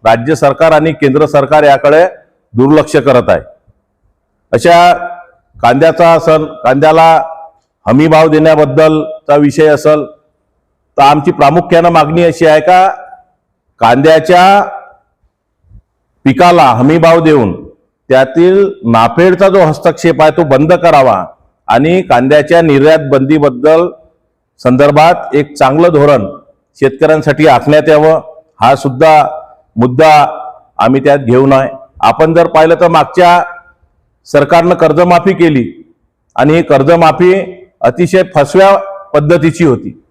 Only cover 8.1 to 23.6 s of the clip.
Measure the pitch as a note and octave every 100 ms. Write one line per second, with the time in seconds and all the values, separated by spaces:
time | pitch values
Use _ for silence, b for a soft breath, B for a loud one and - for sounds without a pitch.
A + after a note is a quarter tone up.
8.1 | D#3 D#3+ D#3 D#3 D3+ D3 C3+ D#3 D#3 -
9.1 | - - C#3+ D3 C#3 D#3 C#3+ D3+ D3+ D#3+
10.1 | - _ _ _ _ _ _ _ - C#3
11.1 | D3+ D3+ E3+ C#3+ E3 F3 E3+ E3+ E3 D3+
12.1 | E3 E3+ - D#3+ D#3 D#3 F#3 F#3+ - -
13.1 | - _ _ _ _ _ _ A#2 B2+ D3+
14.1 | D#3+ D#3+ F3+ F#3 G3+ - - - _ _
15.1 | _ _ _ _ _ _ - _ _ _
16.1 | _ C#3 C3 F3 F3 C#3 A#2 C3 E3 E3
17.1 | E3 D#3+ D3 G#2 - - _ _ _ _
18.1 | C3 C3 E3 F3 G3 G3 - A#2 A#2 -
19.1 | - F3+ F3+ G3 F#3+ D#3+ D3+ F3 D3+ E3+
20.1 | C#3+ D#3 D3+ D#3 C3 D#3 F3+ E3+ D3+ E3+
21.1 | F#2+ F2+ _ _ _ - A#2 D3+ F#3 F3+
22.1 | B2 C3 D3+ C#3+ E3+ E3 C#3 D3 D#3+ C#3
23.1 | C#3 C3+ D#3 C#3+ B2